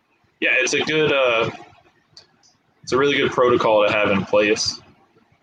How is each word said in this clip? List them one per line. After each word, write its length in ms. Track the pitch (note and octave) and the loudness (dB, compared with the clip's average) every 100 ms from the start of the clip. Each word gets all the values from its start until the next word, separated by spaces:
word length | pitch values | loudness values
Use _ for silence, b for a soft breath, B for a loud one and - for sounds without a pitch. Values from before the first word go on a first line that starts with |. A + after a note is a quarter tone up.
| _ _ _ - | _ _ _ -6
yeah, 100 | - | -2
it's 180 | A#2+ B2 | -2 -2
a 80 | C#3+ | -4
good, 320 | C3+ D#3 D3+ | -2 -2 0
uh, 380 | C#3 B2+ A2+ A2+ - - _ _ _ _ - _ _ _ _ _ _ | 2 0 0 -2 -8 -20 _ _ _ _ -20 _ _ _ _ _ _
it's 100 | - | -4
a 40 | B2+ | 0
really 180 | C#3+ C3+ | 0 0
good 120 | B2+ | -2
protocol 560 | - B2 A#2+ A#2 G#2+ G#2 | 0 2 2 2 2 2
to 60 | |
have 180 | G#2+ G2+ | 2 0
in 140 | G2 | 0
place. 560 | F#2 G#2 G#2 A2 - - - _ _ _ _ _ | 0 0 2 0 -4 -10 -18 _ _ _ _ _